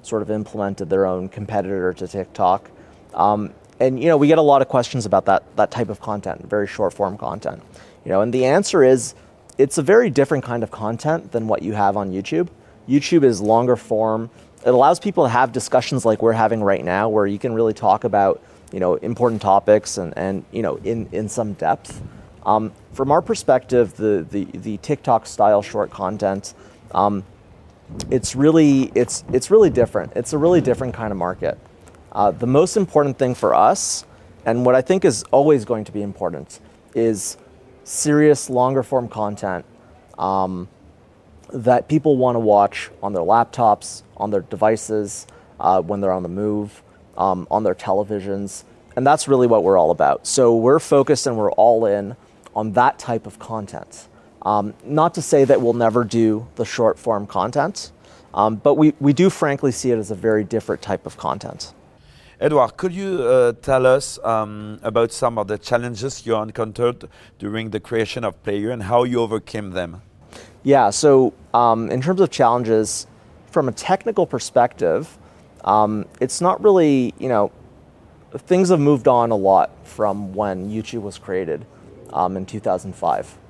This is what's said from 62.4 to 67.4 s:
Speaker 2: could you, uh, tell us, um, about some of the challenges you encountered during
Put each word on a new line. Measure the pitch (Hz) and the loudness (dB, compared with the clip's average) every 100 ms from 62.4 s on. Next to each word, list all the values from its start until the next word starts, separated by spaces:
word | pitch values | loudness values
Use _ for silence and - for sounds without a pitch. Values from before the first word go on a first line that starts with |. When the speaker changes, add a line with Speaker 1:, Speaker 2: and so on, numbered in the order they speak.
| 147 147 120 - | 0 2 0 -2
Speaker 2:
could | 185 | -8
you, | 175 196 180 | -6 -6 -4
uh, | 120 127 120 117 | 0 2 2 -2
tell | - 131 127 | -2 2 4
us, | 131 - - | 2 0 -8
um, | - 113 107 104 107 107 | -4 -2 -4 -10 -14 -10
about | - 107 117 | -4 -2 -2
some | - 123 117 | -2 -4 -4
of | 101 | -6
the | 107 | -8
challenges | - 120 120 110 131 - | -4 -4 -4 -8 -10 -10
you | 113 110 | -4 -4
encountered | 110 107 110 107 120 120 - _ - | -4 -8 -8 -4 -4 -4 -16 _ -20
during | _ | _